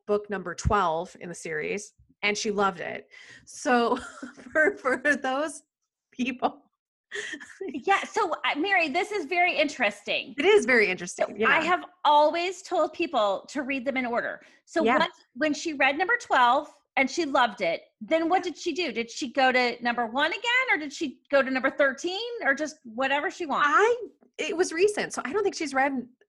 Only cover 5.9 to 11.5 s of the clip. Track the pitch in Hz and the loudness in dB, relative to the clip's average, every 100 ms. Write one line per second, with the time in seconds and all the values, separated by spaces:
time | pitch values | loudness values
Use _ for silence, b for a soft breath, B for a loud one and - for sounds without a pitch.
5.9 | _ _ - 247 254 285 - _ _ _ | _ _ -6 -6 -2 -4 -4 _ _ _
6.9 | _ - 403 B 294 B B 381 262 370 | _ -14 -12 B -12 B B -10 -6 0
7.9 | 392 - 415 392 - 254 294 392 381 320 | 0 0 -4 -2 -2 -2 -2 2 2 2
8.9 | 330 403 403 285 359 349 302 302 - 214 | -2 -2 -4 -2 0 0 2 -2 0 -2
9.9 | - - 156 - 220 330 427 240 240 196 | -2 -6 -6 -6 0 6 6 6 4 4
10.9 | 180 175 - 208 202 226 | 0 -6 -4 -4 0 2